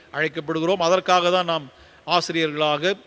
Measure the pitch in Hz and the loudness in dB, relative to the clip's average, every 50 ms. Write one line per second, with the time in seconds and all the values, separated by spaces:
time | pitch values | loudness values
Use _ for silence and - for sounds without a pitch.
0 | - - - 143 156 156 139 165 147 151 160 160 160 175 202 190 170 165 185 185 | -20 -10 -6 -4 -4 -4 -4 -6 -6 -6 -4 -2 0 0 0 2 2 2 2 2
1 | 180 - 185 180 175 175 180 185 180 170 165 160 143 127 - - - - - - | 2 2 2 2 4 2 2 0 0 0 -4 -4 -6 -10 -16 -20 -20 -20 -20 -16
2 | _ 151 170 175 165 - 165 165 160 151 147 151 151 151 147 143 156 185 202 196 | _ 0 0 0 0 0 -2 -2 -2 -2 -2 -2 0 0 0 0 0 -2 -2 -4
3 | - | -8